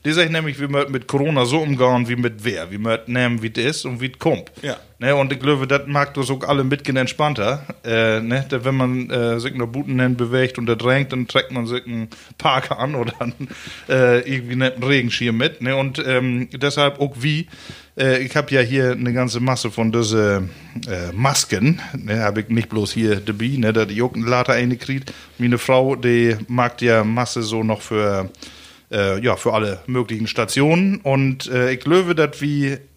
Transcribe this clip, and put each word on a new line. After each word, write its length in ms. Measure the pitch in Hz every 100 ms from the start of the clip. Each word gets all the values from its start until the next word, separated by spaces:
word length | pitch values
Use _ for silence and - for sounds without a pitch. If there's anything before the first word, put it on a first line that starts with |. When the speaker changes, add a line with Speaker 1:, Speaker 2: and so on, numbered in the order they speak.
Speaker 1:
Die 80 | 147
sagt 180 | 160 160
nämlich, 280 | 160 156 131
wie 60 | 143
man 220 | 139 143
mit 140 | 131 -
Corona 380 | 139 147 143
so 140 | 120 156
umgehen, 480 | 156 135 127 123 120
wie 80 | 123
mit 280 | 120 107
wer, 260 | 113 92 85
wie 80 | 101
man 220 | 113 113 120
nehmen, 360 | 123 123 120
wie 100 | 113
es 100 | 113 120 147
ist 80 |
und 160 | 135 120
wie 100 | 127
es 60 | -
kommt. 320 | 165 123 - -
Speaker 2:
Ja. 140 | 147 - - _
Speaker 1:
Ne, 140 | 123 143
und 160 | 135
ich 80 | 131
glaube, 260 | 135 143 131
das 160 | 143 143
mag 280 | 143 143
das 160 | 143 127
auch 140 | 135
alle 180 | - 143
mitgehen 340 | 131 143 - 131
entspannter. 720 | 127 - 151 120 104 143 143 -
Äh, 360 | 120 113 113 110
ne, 260 | 113 127 135
da, 160 | 131
wenn 120 | 123 135
man, 340 | 127 127 123
äh, 300 | 127 117 117
sich 120 | 127
nur 120 | - 117
Buten 340 | 127 147 127
hin 160 | 127 123
bewegt 400 | 120 127 127 -
und 100 | 117
da 100 | 113
drängt, 360 | 120 135 135
dann 140 | 127 120
trägt 240 | 131 -
man 160 | 131 113
sich 180 | 123
einen 240 | 123 117 113 - - -
Parker 400 | 156 131 - -
an 160 | 135
oder 180 | 143 120 -
einen, 280 | 120 - 135 - - - -
äh, 320 | 131 123 123
irgendwie 320 | 127 123 120
einen 300 | 127 131 123
Regenschirm 540 | 127 139 120 - 120 113
mit. 240 | 110 -
Ne, 140 | 123 135
und, 240 | 135 131 131
ähm, 420 | 127 127 123 127
deshalb 480 | 127 143 147 143 143
auch 160 | 143 120
wie, 300 | 143 151 175 - - - - -
äh, 240 | 131 131
ich 140 | 131 151
hab 160 | 147
ja 80 | 135
hier 320 | 117 135 127
eine 200 | 123 123
ganze 280 | 120 127 117
Masse 320 | 127 123 113
von 180 | 107 113
diese, 580 | 117 110 110 104 98 92 - - - -
äh, 240 | 92 87
Masken. 680 | 90 135 139 - 95 131 175 - 135
Ne, 240 | 107 110
hab 160 | 107 104
ich 100 | 107
nicht 200 | 113 110
bloß 240 | 107 101
hier 240 | 117 110 101
dabei, 320 | 101 104 117 139
ne, 140 | 110
da 120 | 113 101
die 100 | 104
Jucken 280 | 127 113
later 280 | 113 123 123
eine 240 | 120 123 120
kriegt. 360 | - 135 135 - - -
Meine 200 | 120 120
Frau, 380 | - 131 135 127
die 400 | 120 120 117 110 110
mag 340 | 123 120 -
ja 220 | 120 113
Masse 400 | 107 117 120 120
so 220 | 107 113
noch 180 | 110 107
für, 480 | - 107 104 98 95 - - - - - _
äh, 280 | 107 98 95
ja, 120 | 120 92
für 160 | 117
alle 280 | 107 104 92 -
möglichen 420 | 127 120 110 110
Stationen. 720 | - 110 135 147 170 196 196
Und, 460 | 139 135 135 131 -
äh, 240 | 127 127
ich 80 | 127
glaube, 340 | - 180 175
dass 260 | 160 151 -
wie 380 | 147 143 139 139 -